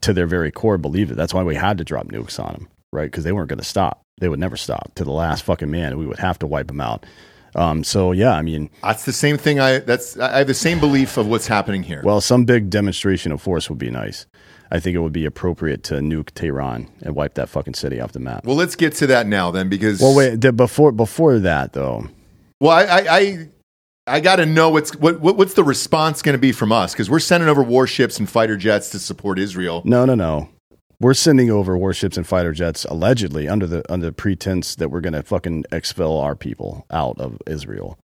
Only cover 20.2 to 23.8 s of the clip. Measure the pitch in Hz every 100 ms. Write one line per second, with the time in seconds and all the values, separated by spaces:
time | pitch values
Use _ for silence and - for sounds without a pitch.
20.2 | 135 113 131 117 123 - 151 110 113 -
21.2 | 160 120 92 78 67 69 67 58 57 -
22.2 | _ _ _ _ 143 165 196 180 196 170
23.2 | 202 190 160 _ _ _